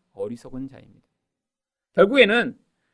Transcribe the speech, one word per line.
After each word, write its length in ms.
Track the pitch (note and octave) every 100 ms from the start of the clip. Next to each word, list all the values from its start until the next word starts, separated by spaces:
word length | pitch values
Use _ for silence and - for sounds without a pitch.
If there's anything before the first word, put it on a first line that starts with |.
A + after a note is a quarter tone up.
| _
어리석은 540 | G2 G#2 A#2+ B2+ C3 C3+
자입니다. 400 | A2+ G#2 A2 _ _ _ _ _ _ _ _ _ -
결국에는 580 | G3+ C#4 G#3 A#3 D#3 - _ _ _